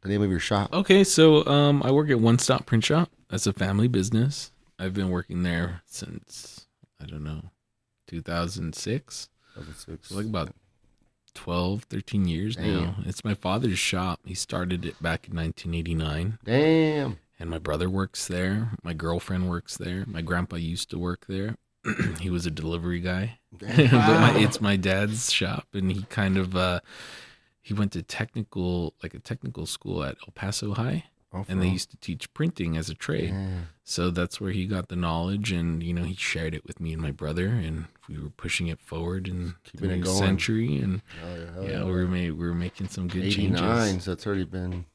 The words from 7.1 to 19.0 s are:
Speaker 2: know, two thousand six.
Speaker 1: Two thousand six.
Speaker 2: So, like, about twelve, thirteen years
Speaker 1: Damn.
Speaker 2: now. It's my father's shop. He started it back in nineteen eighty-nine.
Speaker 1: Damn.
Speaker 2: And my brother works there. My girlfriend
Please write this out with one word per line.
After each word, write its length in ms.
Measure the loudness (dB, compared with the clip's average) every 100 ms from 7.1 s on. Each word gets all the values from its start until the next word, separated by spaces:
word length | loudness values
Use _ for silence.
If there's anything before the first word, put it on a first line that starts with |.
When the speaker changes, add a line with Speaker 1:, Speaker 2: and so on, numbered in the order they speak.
| -10
Speaker 2:
know, 280 | -8 -8 -10 _ _ _ _ _ -12
two 120 | -12
thousand 540 | -6 -2 -2 -4 -8
six. 560 | -8 -4 -6 -6 -16 -16 _ _
Speaker 1:
Two 60 | -18
thousand 140 | -16 -16
six. 340 | -14 -16 -12
Speaker 2:
So, 60 | -8
like, 100 | -6
about 300 | -4 -6 -8 _ _ _ _ _ _ _ -16
twelve, 480 | -4 -2 0 -2
thirteen 440 | -6 -10 -4 0 0
years 280 | 0 -4 -4
Speaker 1:
Damn. 100 | -2 0
Speaker 2:
now. 120 | -2 -4 -8
It's 180 | -6
my 120 | -4 -4
father's 420 | 0 0 0 0
shop. 440 | 0 0 -2 -4 -8
He 80 |
started 500 | -8 -6 -4 -2 -2
it 160 | -4 -4
back 260 | -4 -4 -4
in 80 | -4
nineteen 400 | -4 -4 -6 -4
eighty-nine. 640 | -2 -2 -2 -2 -4 -4
Speaker 1:
Damn. 760 | 0 4 6 6 4 2 -2 -6 _ _
Speaker 2:
And 80 | -8
my 80 | -6
brother 320 | -2 0 0
works 360 | 0 -2 -4 -6
there. 440 | -2 0 0 -2 -4
My 120 | -6
girlfriend 580 | -4